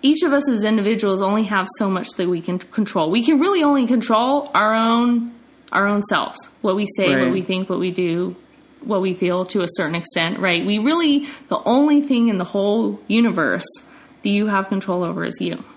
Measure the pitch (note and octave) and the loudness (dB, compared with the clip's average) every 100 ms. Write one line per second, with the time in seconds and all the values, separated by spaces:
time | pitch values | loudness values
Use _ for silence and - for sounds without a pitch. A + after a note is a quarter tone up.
0 | C#4 D4+ F4 C#4 C#4+ A3+ G#3+ A3 G3+ A3+ | 4 2 2 2 2 2 2 2 2 0
1 | G#3+ F#3+ G3 G#3 G#3 G3+ F#3+ - G3+ F#3 | 0 0 0 0 0 0 -2 -2 -2 -2
2 | - - F3+ F3 E3+ F3+ - - G3+ F#3+ | -4 -4 -2 -2 -4 -6 -6 -4 -2 0
3 | D#3 G#3+ A#3 D4+ F4 G4 D4 C#4+ A#3 B3 | 0 2 2 2 4 2 2 2 2 0
4 | - A3 B3 C#4+ C#4+ - G#3+ A3 A3+ A#3 | 2 2 2 0 0 2 2 2 2 2
5 | A#3+ A#3+ A#3 - - - - - G3+ G#3 | 2 2 -2 -10 -20 -20 -4 0 2 0
6 | G3+ F3 - - - - G#3+ F#3+ G3+ - | 0 -2 -2 -8 -16 -6 -2 0 -2 0
7 | F#3 C3+ C3 F#3 F3+ F#3 F#3+ F3 F#3 F3+ | 2 2 2 0 -2 -4 -2 -2 -2 -2
8 | F3 E3 F3+ F3 - _ _ - - G3+ | -2 -2 -4 -8 -20 _ _ -16 -4 -2
9 | F#3 F3+ F3+ F3+ F#3 G#3 F3 - D#3+ E3+ | -2 -2 -2 -2 -2 -2 -2 -2 -4 -4
10 | E3+ - E3 - F#3+ E3+ F3+ G#3 A3+ E4 | -4 -2 -2 -2 0 0 0 0 0 0
11 | D#4+ C#4+ C#4+ - - - - B3 D4 D4 | 2 0 -2 -16 -6 -4 0 2 4 2
12 | C#4+ B3 A#3 G3 F3 G3+ G3+ G#3+ G#3+ G3+ | 2 0 2 0 -2 -2 0 0 -2 -6
13 | - G#3+ A#3 F3 C#3+ F2+ - - - - | -2 2 2 2 -2 -2 -4 -10 -12 -20
14 | - - G#3 G3+ G#3+ G3+ G3 G3 F#3+ F3+ | -20 -8 -2 0 0 -2 -2 -4 -2 -4
15 | E3+ E3+ E3+ - F3+ - - | -4 -4 -6 -6 -6 -6 -14